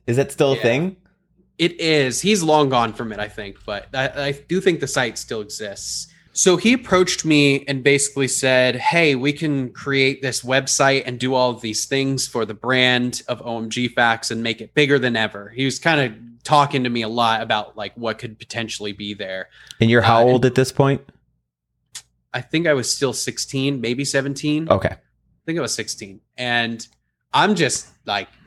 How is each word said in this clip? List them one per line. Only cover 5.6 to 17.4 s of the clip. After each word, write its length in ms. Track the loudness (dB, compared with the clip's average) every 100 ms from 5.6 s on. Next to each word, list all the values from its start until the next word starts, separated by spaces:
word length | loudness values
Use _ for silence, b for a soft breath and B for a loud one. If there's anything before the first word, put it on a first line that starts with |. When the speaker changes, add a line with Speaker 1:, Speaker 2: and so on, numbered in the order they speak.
| -12 -12 -12 -12 -12 b b
Speaker 2:
So 240 | 0 2 4
he 160 | 4
approached 520 | 2 2 2 2 0
me 400 | 2 4 4 2 -2
and 160 | 0
basically 460 | 4 4 2 -2 -2
said, 480 | 0 2 4 4 2
"Hey, 400 | 0 2 4 2
we 160 | 0
can 380 | -2 -2 -2 -4
create 520 | -8 -4 2 2 0
this 200 | -4 -4
website 600 | -2 -2 0 2 4 2
and 140 | -2 -4
do 160 | -2
all 160 | 2 0
of 120 | 0
these 240 | -6 -6 -2
things 420 | -2 0 -2 -4
for 160 | -4 -4
the 80 |
brand 680 | -4 0 2 4 2 0 -6 -8
of 160 | -8
O 140 | -6 -8
M 120 | -6
G 180 | -4 -2
Facts 420 | 2 2 2 -2
and 100 | -4
make 200 | -4 -6
it 120 | -4
bigger 260 | 0 4 4
than 160 | 2 0
ever." 320 | -2 -4 -12 -4
He 80 |
was 160 | -4 0
kinda 340 | 0 2 0 -4 -18 -18
talking 400 | 2 2 4 0
to 60 | -2
me 120 | -2
a 60 | -2
lot 340 | 0 2 0